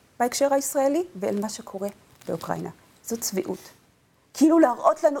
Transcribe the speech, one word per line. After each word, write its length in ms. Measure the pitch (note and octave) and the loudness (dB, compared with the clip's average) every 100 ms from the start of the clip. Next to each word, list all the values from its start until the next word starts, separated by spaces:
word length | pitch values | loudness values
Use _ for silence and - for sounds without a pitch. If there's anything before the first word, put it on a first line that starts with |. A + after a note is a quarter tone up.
| _ - | _ -4
בהקשר 340 | A#3+ - C#4 | -2 0 0
הישראלי, 500 | C#4 C#4 D4 C4+ D4+ F4+ F#3 | 2 0 0 0 0 -2 -6
ואל 240 | G3+ G3+ | -4 -4
מה 80 | G#3 | -4
שקורה 400 | - - G3 G3+ - _ _ - | -8 -12 -10 -10 -10 _ _ -10
באוקראינה. 420 | E3 - E3 F3 - _ _ | -8 -6 -6 -8 -14 _ _
זו 120 | - A3+ | -10 -8
צביעות. 420 | - F#3+ - F#3 - - _ _ _ _ _ | -6 -4 -4 -8 -12 -20 _ _ _ _ _
כאילו 240 | - D#4 E4 | 2 4 6
להראות 460 | C4+ A3 - D#4+ | 4 4 0 2
לנו, 160 | D#4 C#4+ | 2 0